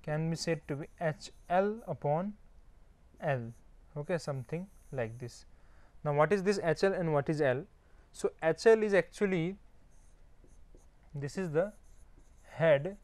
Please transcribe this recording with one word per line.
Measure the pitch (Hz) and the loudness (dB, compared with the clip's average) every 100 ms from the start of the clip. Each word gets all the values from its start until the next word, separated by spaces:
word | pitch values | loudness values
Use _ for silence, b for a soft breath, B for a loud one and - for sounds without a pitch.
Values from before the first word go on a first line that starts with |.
can | - 151 160 | -4 -2 -2
be | 165 | -2
said | - 160 - | -2 -4 -4
to | 139 | -8
be | - - | -8 -4
H | 165 143 - - - | -4 -4 -12 -18 0
L | 175 202 226 208 | 0 2 -4 -8
upon | 147 147 156 196 208 - - - - - - - - | -4 -2 -2 -4 -10 -20 -20 -20 -20 -20 -20 -20 -6
L, | 170 131 113 117 - - - 151 | -4 -2 -4 -14 -20 -20 -14 -12
okay, | 147 175 | -6 -4
something | - 135 120 160 190 - - | -4 -8 -8 -10 -10 -18 -12
like | 135 113 117 | -6 -6 -8
this. | 120 - - b b b b b | -14 -16 -20 b b b b b
Now, | 151 | -2
what | 147 151 | 2 4
is | 202 | 4
this | 185 196 | 2 0
H | 165 156 | 0 2
L | 196 | 2
and | 190 165 | 2 0
what | 147 143 | 0 0
is | 151 | 0
L? | 143 127 190 - b b b | 2 0 -4 -20 b b b
So, | - 202 - | -6 -6 0
H | 160 160 226 | -2 4 6
L | 220 | 6
is | 214 | 6
actually, | 190 170 - 208 185 165 196 - - - - - - - - - - - - - - - | 2 2 -2 0 0 -2 -6 -18 -20 -20 -20 -20 -20 -20 -20 -20 -20 -20 -20 -20 -20 -16
this | 143 139 - | -10 -8 -6
is | 185 | -2
the | 147 202 - - - - - - - | 0 -2 -6 -20 -20 -20 -20 -20 -20
head | - - 160 143 165 208 | -20 0 4 4 2 -10